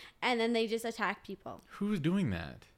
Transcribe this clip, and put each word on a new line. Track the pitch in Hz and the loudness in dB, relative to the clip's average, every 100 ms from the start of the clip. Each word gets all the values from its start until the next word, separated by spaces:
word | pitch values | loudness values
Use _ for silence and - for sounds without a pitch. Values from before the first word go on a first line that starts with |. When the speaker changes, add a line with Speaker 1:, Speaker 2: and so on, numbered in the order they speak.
| - - | -20 -4
Speaker 1:
and | 233 240 | 0 2
then | 226 | 4
they | 233 226 | 2 2
just | 226 | 0
attack | 226 233 190 208 | -2 -2 -2 -2
people. | - 190 - 85 - | -8 -12 -10 -12 -14
Speaker 2:
Who's | - 202 202 | -4 0 2
doing | 151 196 147 | 2 2 2
that? | 85 76 57 - | 0 -4 -10 -18